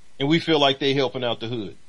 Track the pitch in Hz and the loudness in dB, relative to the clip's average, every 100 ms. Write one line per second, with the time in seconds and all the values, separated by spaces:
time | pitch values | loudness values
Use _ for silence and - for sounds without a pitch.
0 | - - 139 165 160 156 139 135 143 135 | -20 -4 2 2 4 4 4 2 0 0
1 | 131 131 120 113 113 120 92 - | 0 -2 -4 -4 -6 -6 -8 -12